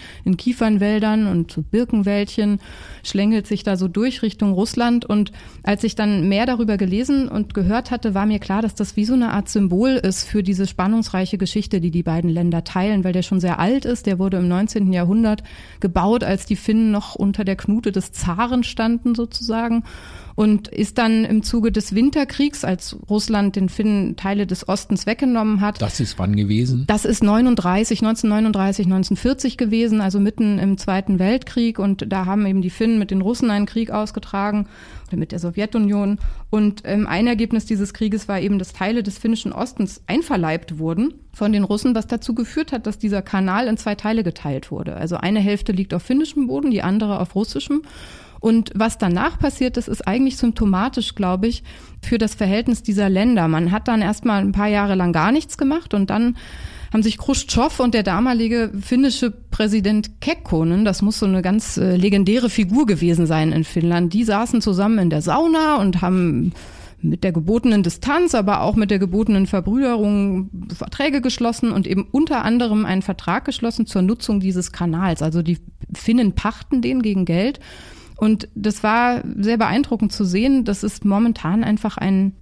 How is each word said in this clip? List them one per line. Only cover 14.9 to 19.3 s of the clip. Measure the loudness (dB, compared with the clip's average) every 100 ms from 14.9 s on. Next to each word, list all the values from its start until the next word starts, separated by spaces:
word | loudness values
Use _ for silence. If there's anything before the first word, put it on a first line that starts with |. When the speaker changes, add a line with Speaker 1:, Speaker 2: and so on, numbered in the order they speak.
Speaker 1:
Jahrhundert | 2 2 2 2 0 -4 -18 -20 -4
gebaut, | -2 2 2 2
als | 0 -2 -2
die | -4
Finnen | 0 2 2
noch | 0 -4 -2
unter | -2 0
der | -2 -2
Knute | 0 0 0
des | -2 -4
Zaren | -4 -4 -2 0 0
standen | -2 -2 0 0 0
sozusagen | -2 -2